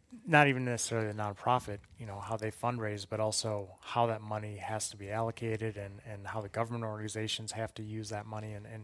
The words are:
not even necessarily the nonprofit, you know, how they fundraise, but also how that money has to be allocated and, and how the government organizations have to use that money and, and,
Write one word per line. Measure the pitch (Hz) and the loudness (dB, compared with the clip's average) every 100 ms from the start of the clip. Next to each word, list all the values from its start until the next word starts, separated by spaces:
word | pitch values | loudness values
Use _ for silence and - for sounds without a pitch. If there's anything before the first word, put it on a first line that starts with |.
| _ - 202 | _ -12 8
not | 151 143 | 10 10
even | 127 | 6
necessarily | 127 117 - 113 107 | 2 0 2 2 2
the | 104 | 0
nonprofit, | 104 101 - 123 113 101 - - | -2 0 4 4 2 -8 -10 -12
you | 113 | -8
know, | 101 | -8
how | 101 110 | -4 -2
they | 107 | -2
fundraise, | - 120 123 107 104 101 | -2 -2 0 -2 -4 -4
but | 107 | 0
also | 107 107 113 104 95 - | 2 2 0 -2 -4 -12
how | - 120 117 | -2 4 4
that | 110 | 2
money | 107 107 107 104 | -2 -4 -4 -6
has | - 110 - | -4 -2 -2
to | 104 | -6
be | 98 | -4
allocated | 110 113 - 113 110 110 104 | 0 0 0 -2 0 -2 -4
and, | 101 101 117 | -8 -10 -10
and | 104 98 | -10 -6
how | 110 | -6
the | 101 | -4
government | 113 117 120 113 | -2 -2 -2 -4
organizations | 107 107 110 110 - 107 | -4 -4 -2 -2 -2 -4
have | 110 110 | -4 -4
to | - | -6
use | 107 110 107 | -6 -6 -4
that | 107 107 | -6 -6
money | 107 107 | -8 -6
and, | 104 107 | -8 -10
and, | 113 | -12